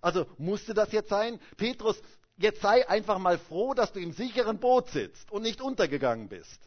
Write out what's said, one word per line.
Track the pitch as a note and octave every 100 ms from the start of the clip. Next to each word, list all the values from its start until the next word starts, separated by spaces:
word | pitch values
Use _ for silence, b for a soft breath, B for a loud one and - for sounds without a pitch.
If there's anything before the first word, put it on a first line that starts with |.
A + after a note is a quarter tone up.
Also | F3 F3+ C#3 -
musste | D#3+ G3+ -
das | G#3+ G#3
jetzt | G#3+ G#3
sein? | G3+ A3 A#3 B B
Petrus, | A3+ - A3 - - - _ _
jetzt | G#3 G#3
sei | G3+ A#3 B3+
einfach | G3+ G3+ G3
mal | F#3 F3
froh, | - E3 A#3+
dass | B3+ A3
du | G3
im | E3+
sicheren | D3+ B3 A#3 A3 G#3+
Boot | B3 B3 B3
sitzt | D3 C#3 - -
und | G3+
nicht | A3+ A3
untergegangen | C4 C4+ F3 C#3 C3 A2+ G#2
bist. | F#2+ D2+ -